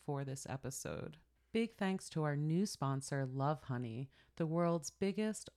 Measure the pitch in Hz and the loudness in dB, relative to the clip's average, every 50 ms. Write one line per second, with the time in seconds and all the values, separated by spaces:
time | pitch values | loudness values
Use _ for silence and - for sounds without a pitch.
0 | - - 143 139 139 135 135 135 - - - 139 - 139 135 - - - 78 - | -4 -4 -2 -2 -2 -4 -6 -6 -6 -6 -6 -6 -6 -6 -6 -6 -6 -4 -4 -4
1 | - - 156 - - _ _ _ _ _ - 226 233 220 - - 202 190 190 185 | -6 -8 -10 -14 -20 _ _ _ _ _ 0 0 0 0 0 0 0 0 0 0
2 | - - - 160 151 151 143 143 151 156 160 175 208 208 - - 143 135 135 135 | -4 -4 -2 0 2 2 2 2 2 4 4 4 4 2 0 0 0 0 0 0
3 | 135 - 147 139 135 127 131 135 135 143 156 143 - - 127 120 123 113 110 120 | -2 -2 0 0 0 0 0 2 2 2 2 0 -2 -2 -2 -2 -2 -4 -4 -6
4 | 139 - _ - - _ _ - 170 156 160 175 175 170 170 170 - - - - | -6 -8 _ -16 -20 _ _ -2 0 2 2 4 4 4 4 2 0 -6 -4 0
5 | 190 196 196 208 214 220 208 - - - - | 0 0 2 2 0 0 -2 -4 -8 -8 -4